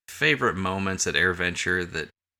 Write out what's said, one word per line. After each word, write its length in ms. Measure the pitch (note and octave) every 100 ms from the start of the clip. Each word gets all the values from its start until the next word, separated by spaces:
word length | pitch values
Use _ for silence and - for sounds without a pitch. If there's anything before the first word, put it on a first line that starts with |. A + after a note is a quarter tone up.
| -
favorite 480 | - D3+ C#3 B2 E2+
moments 500 | F#2 F#2+ F#2+ F#2+ F#2
at 100 | D2+
AirVenture 760 | F2+ F2 F2+ F2 F2+ F2+ F2
that 180 | E2 D2 _ _